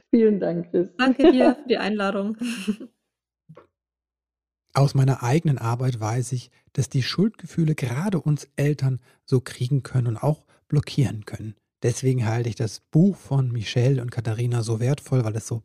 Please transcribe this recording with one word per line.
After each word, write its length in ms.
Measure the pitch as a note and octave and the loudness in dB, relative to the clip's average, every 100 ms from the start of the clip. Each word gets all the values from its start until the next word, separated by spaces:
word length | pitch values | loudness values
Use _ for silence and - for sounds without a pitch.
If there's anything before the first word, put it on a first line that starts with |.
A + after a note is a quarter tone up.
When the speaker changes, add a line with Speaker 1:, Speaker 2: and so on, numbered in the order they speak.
| _ | _
Speaker 1:
Vielen 300 | A#3+ A3 G3 | 2 4 2
Dank, 300 | E3+ E3+ E3+ | -2 -4 -2
Chris. 180 | F#3 F#3 - | -2 -2 0
Speaker 2:
Danke 340 | C4 B3 D#4 | 0 6 6
dir 220 | B3+ B3 | 6 4
Speaker 1:
<laughs> 80 | B3 | 2
Speaker 2:
für 60 | - | -2
die 100 | G#3+ | -2
Einladung. 580 | G3 G#3+ G3 G3+ G3+ A3 | 0 -2 -2 -2 -4 -4
<laughs> 480 | A#3+ A3+ F#3+ G3 C4+ _ _ _ _ _ - D#3 - _ _ _ _ _ _ _ _ _ _ | -6 -6 -6 -6 -10 _ _ _ _ _ -20 -20 -20 _ _ _ _ _ _ _ _ _ _
Speaker 3:
Aus 200 | C3+ C#3 | 2 2
meiner 280 | C3+ C3+ B2+ | 4 2 2
eigenen 340 | A#2+ D#3+ E3 B2+ | 2 2 2 0
Arbeit 420 | A2+ A#2+ C3 A#2 | -2 -2 -2 -2
weiß 320 | G#2+ B2 A#2 | -2 -2 -4
ich, 180 | B2+ - _ _ | -6 -8 _ _
dass 140 | - - | -4 -2
die 120 | C#3 | -2
Schuldgefühle 720 | - - A3 - E3 - D#3 | -2 0 0 -2 -6 -2 0
gerade 460 | D#3 A#2+ B2 G#3 F3 | 0 -4 -4 -2 -2
uns 280 | D3+ D3 - - | 0 -2 -2 -2
Eltern 440 | C#3+ D3+ C3+ B2+ - _ | 0 0 0 -2 -8 _
so 160 | - C3 | -2 0
kriegen 420 | - - B2 C#3 | 0 -6 -2 -2
können 260 | - B2+ A#2 | 0 -2 -2
und 80 | A2 | 0
auch 260 | C#3+ D3+ _ _ _ | -2 -2 _ _ _
blockieren 560 | D3 - - B2 A2 | -2 0 0 0 -2
können. 300 | - - G#2+ - _ _ | -10 -12 -12 -14 _ _
Deswegen 440 | A#2 - C3 B2+ A2+ | -4 0 0 0 0
halte 220 | A2+ A#2 | 0 -2
ich 60 | G#2 | -4
das 240 | A2+ - | -6 -6
Buch 360 | _ D#3 G3 F3 | _ 4 4 2
von 340 | - C#3 C3 | -2 0 0
Michelle 500 | A#2+ G2 B2 B2 C3 | -4 -2 0 2 0
und 80 | A#2+ | -2
Katharina 520 | A#2 A2+ A2 A#2+ A#2+ | -6 -6 -4 -2 -2
so 180 | A2 A2 | -2 -2
wertvoll, 440 | B2 C#3+ - C3 | 0 -2 0 0
weil 120 | A2+ G#2+ | 0 -4
es 100 | - | -6
so 160 | A2+ | -8